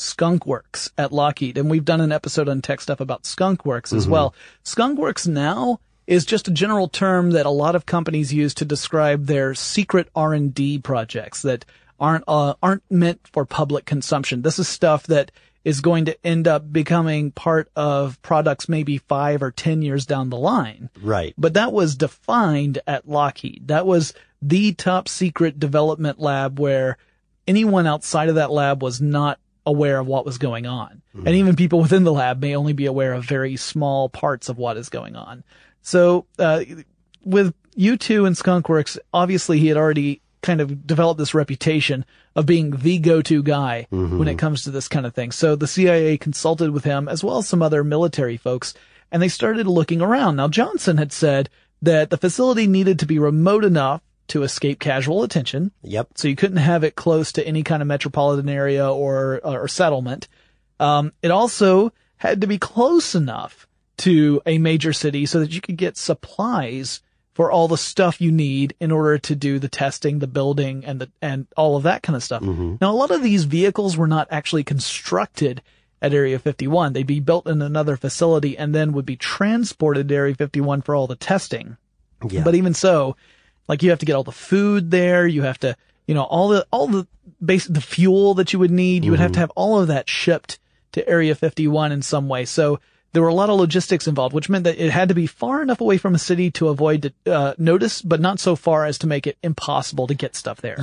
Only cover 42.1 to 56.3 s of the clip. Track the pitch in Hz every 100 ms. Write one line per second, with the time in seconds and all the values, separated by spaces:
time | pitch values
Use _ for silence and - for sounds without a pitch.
42.1 | _ _ - 147 170 151 139 143 180 160
43.1 | 160 151 156 143 143 135 117 117 92 90
44.1 | 90 - 82 156 143 - 139 - 156 123
45.1 | 123 120 - 165 147 151 - 180 170 156
46.1 | 151 151 143 160 160 165 147 143 139 143
47.1 | 160 202 254 202 175 160 151 147 147 170
48.1 | 151 127 117 - 127 - - _ _ _
49.1 | 170 180 - 226 220 190 175 156 170 180
50.1 | 254 226 143 143 156 294 403 - 156 151
51.1 | - 156 139 139 - _ _ 151 160 156
52.1 | 156 185 - 254 226 214 190 190 175 151
53.1 | 156 147 151 175 214 208 165 135 151 -
54.1 | _ - 156 135 - 147 143 151 135 135
55.1 | 180 233 170 127 135 190 - - 104 117
56.1 | - 151